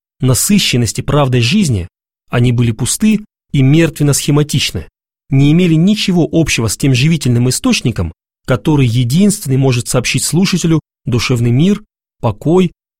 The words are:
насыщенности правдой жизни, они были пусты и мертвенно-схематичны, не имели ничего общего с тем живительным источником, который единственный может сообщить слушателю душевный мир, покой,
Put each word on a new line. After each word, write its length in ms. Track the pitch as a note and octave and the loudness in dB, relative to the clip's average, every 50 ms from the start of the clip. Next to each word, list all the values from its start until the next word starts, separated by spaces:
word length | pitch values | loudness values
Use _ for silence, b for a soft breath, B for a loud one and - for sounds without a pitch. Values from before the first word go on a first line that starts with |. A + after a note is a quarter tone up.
| _ _ _ _ | _ _ _ _
насыщенности 800 | - B2+ C3 - - - G#3 G3 - - - B2 A#2+ G#2 - - | -2 0 0 0 0 0 0 0 0 0 0 0 -2 -2 -4 -6
правдой 400 | - - C#3 D3 C#3+ B2 B2 B2+ | -6 -2 0 0 0 2 0 0
жизни, 480 | A#2 A#2+ E3 A3 G3+ D3 A#2 F#2 E2 - _ _ _ _ _ _ _ _ | 0 0 0 0 0 0 -2 -2 -4 -8 _ _ _ _ _ _ _ _
они 220 | - B2 A#2+ B2 A#2+ | -2 0 0 0 2
были 180 | A#2+ A#2+ A#2 | 0 0 -2
пусты 540 | A2+ - B2+ - - - G#3+ G#3+ G#3+ G3+ G#3 - _ _ _ _ | -2 -2 -4 -6 -4 0 0 0 0 0 -4 -10 _ _ _ _
и 100 | - C#3+ | 0 2
мертвенно-схематичны, 1300 | C3 C3 D3 E3 E3 D#3 - - D3 C#3+ C3 - - - D3 D3 D3+ D3 - - - - - F2 D#2 - _ _ _ _ _ _ _ - | 2 4 4 4 2 2 0 -2 0 0 0 0 0 0 0 0 0 0 -2 -4 -4 -6 -6 -8 -10 -12 _ _ _ _ _ _ _ -2
не 200 | C3+ C3+ C#3 D3 | 0 2 2 4
имели 240 | D3+ F3 F#3 F3 D#3+ | 4 2 2 2 2
ничего 540 | D#3 E3+ G3 G#3+ G#3 - - F3+ F3+ D3+ - | 2 2 2 0 0 -2 -2 0 0 0 0
общего 380 | - E3 D#3 - - - A2+ G#2+ | 0 0 0 0 -2 -2 -2 -4
с 80 | - | -4
тем 180 | - - C#3 C3 | -2 0 0 2
живительным 540 | A#2 C3 D#3+ E3+ D#3 - B2 A#2+ A#2 B2 B2+ | 2 2 2 0 0 0 0 0 2 0 0
источником, 640 | B2 - - B3+ A3+ - - B2+ G#2 - F2+ D#2+ - _ _ _ _ _ _ | -2 -2 -2 -2 -2 0 -2 -2 -4 -4 -6 -6 -8 _ _ _ _ _ _
который 400 | - B2+ A#2+ - E3 D3+ C#3 C3+ | -4 -4 -2 0 0 2 2 2
единственный 680 | A#2+ A2 B2+ B2 A#2 C3 F3 G3+ G#3 G3 - - C3+ C3 | 2 0 0 -2 0 0 2 2 2 0 -2 -4 -2 -2
может 320 | B2+ C3+ C3+ B2 A#2+ A#2 - | 0 0 0 0 -2 -2 -4
сообщить 340 | - B2+ A#2+ - - B2+ - | -4 -4 -2 -2 -4 -4 -4
слушателю 600 | - - E3 G3 - - E3 - E3+ D#3+ D3+ - _ _ _ _ | -2 0 0 0 0 0 -2 0 0 0 0 -2 _ _ _ _
душевный 440 | - A2+ A#2 - - C3 A#2 A#2 A#2+ | -4 -4 -2 -2 -2 -2 -2 0 0
мир, 320 | A#2 C3 D#3+ G3 G#3 G#3 - _ _ _ _ _ _ _ | 0 2 2 2 0 -2 -4 _ _ _ _ _ _ _
покой, 520 | - A2+ G2+ - - C#3+ E3+ F#3 F#3 E3 - _ _ _ _ _ | -6 -6 -6 -4 -2 0 2 2 2 0 -2 _ _ _ _ _